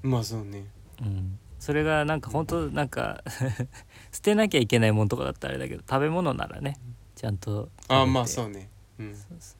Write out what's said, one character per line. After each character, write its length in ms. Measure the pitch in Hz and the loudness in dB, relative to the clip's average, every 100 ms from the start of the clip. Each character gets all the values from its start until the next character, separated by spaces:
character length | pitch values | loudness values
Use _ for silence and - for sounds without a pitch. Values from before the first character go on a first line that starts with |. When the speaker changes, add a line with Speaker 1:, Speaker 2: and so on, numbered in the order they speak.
Speaker 1:
ま 180 | 131 123 | 2 2
あ、 40 | |
そ 160 | 107 113 | 0 -6
う 60 | 101 | -8
ね。 200 | 101 101 - - - | -12 -14 -18 -20 -6
Speaker 2:
う 20 | |
ん。 340 | 110 95 92 98 - - | -4 -2 -4 -6 -12 -10
そ 140 | - | -2
れ 100 | 147 | 0
が 220 | 156 156 147 | 4 4 2
な 100 | 156 | 0
ん 60 | |
か 100 | - | -2
ほ 120 | 147 | -4
ん 20 | 156 | 0
と 240 | 170 151 | -2 -2
な 160 | 139 139 | -2 -2
ん 20 | |
か、 340 | 127 120 - - - 127 107 127 | -2 -4 -6 -10 -4 -2 -2 -6
<laughs> 420 | - - - - | -8 -20 -20 -16
捨 80 | - | -2
て 120 | - 208 | 2 4
な 120 | 214 | 4
き 80 | 151 | 4
ゃ 60 | |
い 60 | 110 | 4
け 120 | 120 | 6
な 80 | 110 | 6
い 60 | |
も 100 | 107 | 6
ん 60 | 104 | 2
と 80 | 123 | 0
か 80 | 135 | -2
だ 60 | |
っ 20 | |
た 160 | - 65 | -4 -6
ら 60 | 67 | -6
あ 20 | |
れ 20 | |
だ 80 | 65 | -6
け 80 | - | -8
ど、 80 | - | -2
食 160 | 135 | 0
べ 60 | 151 | 2
物 240 | 170 170 | 2 0
な 140 | - - | -2 -6
ら 140 | - | -6
ね、 180 | 143 143 | -8 -8
Speaker 1:
う 80 | 123 | -12
ん。 60 | - - - | -16 -18 -8
Speaker 2:
ち 120 | 117 | -6
ゃ 40 | |
ん 60 | 98 | -4
と 140 | - | -4
食 300 | 104 - - | -6 -6 -14
べ 60 | - | 2
て。 60 | |
Speaker 1:
あ、 120 | 131 131 | 6 6
ま 160 | 131 | 4
あ、 60 | 117 | 2
そ 180 | - 110 | -2 -4
う 40 | |
ね。 200 | 98 98 - - - | -8 -16 -20 -20 -14
う 60 | |
ん。 100 | 107 | -12
Speaker 2:
そ 100 | 101 | -12
う 20 | 101 170 | -16 -18
そ 160 | |
う。 20 | - | -18